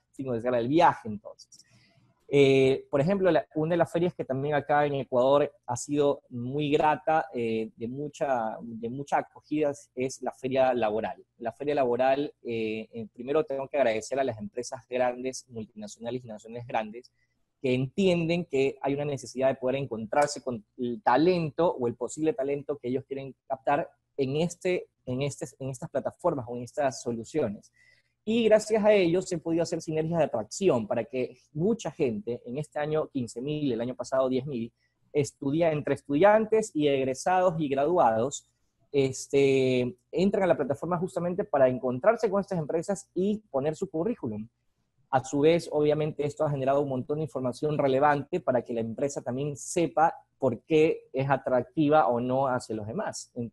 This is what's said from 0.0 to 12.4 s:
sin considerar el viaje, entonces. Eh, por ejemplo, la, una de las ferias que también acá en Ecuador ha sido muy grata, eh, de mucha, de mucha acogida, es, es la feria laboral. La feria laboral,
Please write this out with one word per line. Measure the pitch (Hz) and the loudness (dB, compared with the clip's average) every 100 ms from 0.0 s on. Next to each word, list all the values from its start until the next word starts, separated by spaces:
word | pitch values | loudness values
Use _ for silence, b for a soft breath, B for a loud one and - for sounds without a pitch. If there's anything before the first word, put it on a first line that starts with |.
| _ | _
sin | - 135 | -10 -6
considerar | 117 123 123 | -4 0 0
el | 120 | 2
viaje, | 160 160 127 113 | 4 4 4 -4
entonces. | 104 - - - - b b b b b _ - | -10 -12 -20 -20 -20 b b b b b _ 2
Eh, | 143 135 135 131 135 - | 6 8 8 6 2 0
por | 143 | 0
ejemplo, | 156 202 185 | 2 2 2
la, | 156 - 156 | 2 0 -2
una | 156 | 0
de | 175 | 0
las | 160 | 0
ferias | 170 175 | 0 -2
que | - | -2
también | 143 131 143 | -6 -4 -2
acá | 147 139 147 147 | -2 0 2 2
en | |
Ecuador | 139 127 123 131 143 147 - - | -2 -2 2 4 4 2 -4 -8
ha | 120 | -8
sido | - 147 143 139 - | -2 0 2 0 -6
muy | 123 123 143 147 | -8 -6 -4 0
grata, | 147 156 151 - 160 - | 2 2 2 2 0 0
eh, | 127 117 113 110 | -4 -2 -2 -4
de | - 117 | -8 -10
mucha, | 135 147 - 147 123 110 113 | -8 -8 -4 -2 0 -2 -6
de | 117 113 117 | -12 -10 -8
mucha | 135 143 147 | -8 -4 -4
acogida, | - - - 151 147 | -4 -10 -6 -2 -2
es, | 139 - 127 | -4 -10 -6
es | 131 - | -6 -6
la | 123 | -10
feria | - 131 131 131 | -8 -2 2 2
laboral. | 123 110 110 101 90 - - | 2 0 0 -4 -8 -16 -10
La | 113 | -10
feria | - 143 | -6 -2
laboral, | 147 127 120 131 139 147 - | 0 2 2 2 2 -2 -8